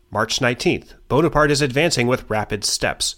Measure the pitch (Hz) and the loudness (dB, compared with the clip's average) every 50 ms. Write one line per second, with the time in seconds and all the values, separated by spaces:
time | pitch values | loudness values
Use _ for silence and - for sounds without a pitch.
0 | _ _ - 104 110 110 - - 131 120 123 - - - 127 - - - - - | _ _ -2 -2 -2 -2 -2 0 0 0 -2 0 0 0 0 -2 -4 -12 -20 -20
1 | - - 120 143 170 151 - 147 151 147 147 135 147 131 117 139 165 170 - 131 | -4 0 2 2 2 2 2 2 2 4 2 2 0 0 2 0 0 2 2 0
2 | 120 123 131 - - - 107 107 104 - 110 95 - - - - 127 95 - - | 2 2 0 0 -2 -4 -4 -4 -2 -4 -6 -4 -4 -4 -4 -2 -2 -4 -2 -4
3 | - - - | -6 -6 -6